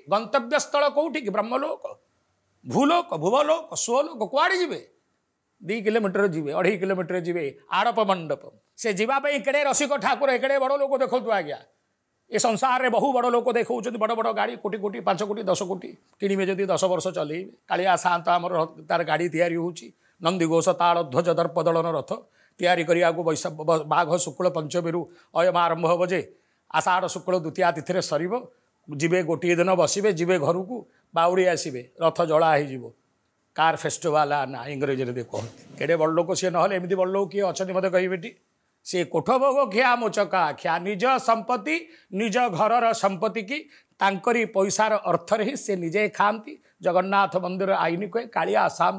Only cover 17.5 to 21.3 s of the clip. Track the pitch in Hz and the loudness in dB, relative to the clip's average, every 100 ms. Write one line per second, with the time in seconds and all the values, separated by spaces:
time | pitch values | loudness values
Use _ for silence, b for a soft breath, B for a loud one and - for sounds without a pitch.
17.5 | - - 175 190 175 185 175 165 175 175 | -14 -4 0 2 2 2 0 2 0 2
18.5 | 175 160 - 156 175 160 156 175 156 175 | -2 -2 -4 -2 -2 0 0 0 0 0
19.5 | 170 170 165 - _ _ - 165 185 165 | 0 -4 -8 -16 _ _ -4 0 2 2
20.5 | 165 170 175 175 170 160 139 175 | 2 2 2 4 2 0 0 2